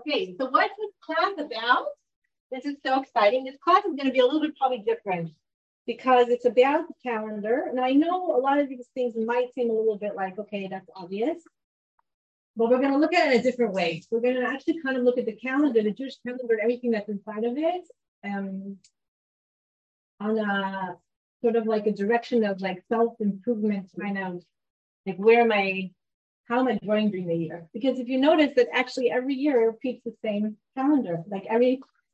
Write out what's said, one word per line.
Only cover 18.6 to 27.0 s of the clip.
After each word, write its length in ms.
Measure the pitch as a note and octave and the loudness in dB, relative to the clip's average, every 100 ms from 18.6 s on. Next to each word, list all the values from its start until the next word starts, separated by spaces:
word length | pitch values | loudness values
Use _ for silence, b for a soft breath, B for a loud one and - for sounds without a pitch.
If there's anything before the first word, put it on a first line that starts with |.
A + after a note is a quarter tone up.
| G3 G3 _ _ _ _ _ _ _ _ _ _ _ _ _ - | -12 -14 _ _ _ _ _ _ _ _ _ _ _ _ _ -8
on 180 | G#3 A3 | -2 -2
a 600 | G#3 G3 F#3+ F#3+ F#3 - _ _ _ _ | 0 -2 -2 -4 -8 -10 _ _ _ _
sort 120 | A#3 | 0
of 140 | A3+ A3 | 0 0
like 180 | A3 G#3+ | 0 0
a 60 | |
direction 500 | G3+ G3+ A#3 A#3 A#3+ | -2 0 0 2 0
of, 160 | G#3+ F#3+ | 0 -2
like, 220 | F#3+ F3+ - | -6 -6 -4
self-improvement 1040 | A#3 A#3 A#3 G#3 G3 - A3 G#3+ G3+ F#3 - | 0 0 0 -4 -4 -4 -2 0 -2 -6 -10
kind 220 | G3+ G3 | -6 -4
of, 260 | F#3+ F3 - _ _ _ _ _ - | -6 -8 -14 _ _ _ _ _ -10
like, 120 | F3+ | 0
where 240 | G#3 A#3 | 4 6
am 100 | A#3 | 6
I, 400 | G#3 G3 F#3+ F#3 _ _ _ _ _ - | 2 0 -4 -8 _ _ _ _ _ -4
how 100 | A#3+ | 0
am 80 | C4 | 0
I 140 | G#3+ | 0
growing 260 | F3+ G#3+ | 0 0